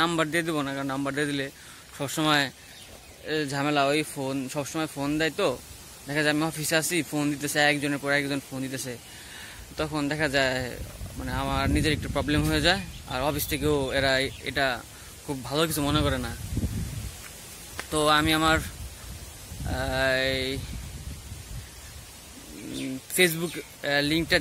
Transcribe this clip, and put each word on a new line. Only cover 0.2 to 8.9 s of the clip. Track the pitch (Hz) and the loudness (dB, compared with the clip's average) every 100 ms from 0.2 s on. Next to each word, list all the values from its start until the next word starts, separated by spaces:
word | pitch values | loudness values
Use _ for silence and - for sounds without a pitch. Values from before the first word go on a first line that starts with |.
| 160 | 2
দিয়ে | 160 165 | 2 0
দেবো | 156 139 | 0 0
না, | 139 | -2
কারণ | 139 | -2
নাম্বার | 135 139 135 | -2 -2 0
দিয়ে | 151 | 0
দিলে | 143 139 - - - - - | 0 -4 -8 -18 -18 -14 -6
সবসময়, | 139 - 156 147 139 - - - - - - - - | -4 2 4 4 4 -2 -16 -18 -18 -18 -20 -14 -4
এ, | 156 147 | -2 -2
ঝামেলা, | 139 143 147 139 | 0 2 4 4
ওই | 147 151 | 4 0
ফোন, | - 135 139 127 | -4 -4 -2 -4
সবসময় | 151 135 160 156 | -4 -4 -2 -4
ফোন | - 143 151 | -2 0 2
দেয়, | 160 147 | 0 2
তো | 185 123 - - - - - | 0 0 -6 -16 -18 -14 -4
দেখা | 143 | 0
যায় | 151 | 2
আমি | 151 160 | 4 2
অফিসে | 151 151 160 | -2 0 2
আছি, | 151 175 139 | 2 2 0
ফোন | 151 147 | 0 0
দিতেছে, | 143 147 151 147 | 0 0 4 4
একজনের | 147 143 143 | 4 2 0
পর | 139 143 | 2 2
একজন | 143 143 - | 2 -2 -2
ফোন | 135 131 | -4 -4
দিতেছে, | 131 127 | -4 -6